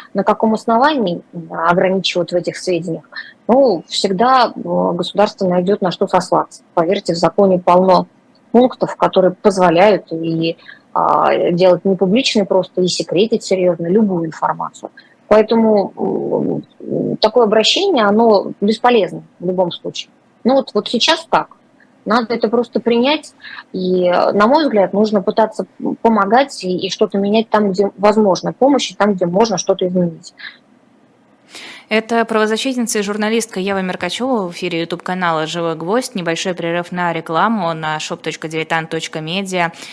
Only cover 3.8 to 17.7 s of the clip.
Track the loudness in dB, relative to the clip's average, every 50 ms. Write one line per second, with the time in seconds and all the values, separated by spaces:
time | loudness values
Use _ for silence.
3.8 | -4 -8 -6 -2 -2 -2 0 2 2 4 4 4 4 2 -2 -6 -8 -4 -2 0
4.8 | 0 0 -2 -4 -6 -4 0 0 0 0 0 -2 -2 0 0 0 0 0 0 0
5.8 | -2 -2 -2 -2 -2 0 0 0 0 0 0 -2 -2 -4 -8 -20 _ _ -2 -2
6.8 | 0 0 0 -2 -2 -4 -2 0 0 0 2 4 4 4 2 2 2 4 4 4
7.8 | 6 4 4 2 2 -2 _ _ _ _ _ _ _ _ 4 4 4 4 0 -2
8.8 | -6 -6 -2 -2 -2 0 2 4 2 2 2 2 0 0 2 4 4 4 6 6
9.8 | 6 4 4 2 -2 -6 -8 -6 -4 -4 -2 -2 -2 -2 -4 -6 -12 -20 -20 -20
10.8 | _ _ -2 0 2 2 2 2 2 2 2 0 0 0 2 4 4 4 4 4
11.8 | 2 0 0 0 0 2 2 0 0 0 0 0 0 2 0 0 0 -2 -2 -2
12.8 | -2 -2 -2 -4 -4 -2 0 0 0 0 0 -2 -2 -2 -2 0 2 0 0 0
13.8 | -2 0 2 2 2 2 0 -2 -4 -6 -6 -4 -4 -4 -4 -4 -8 -12 -12 -14
14.8 | -18 -18 _ -20 -20 _ _ _ _ 2 4 4 4 4 2 2 2 4 2 2
15.8 | 0 -2 -4 -4 -4 -4 -2 -4 -4 -2 -2 -2 -2 -2 -4 -6 -8 _ _ -16
16.8 | -10 -6 -4 -4 -2 -4 -2 0 0 2 2 2 2 4 2 2 2 2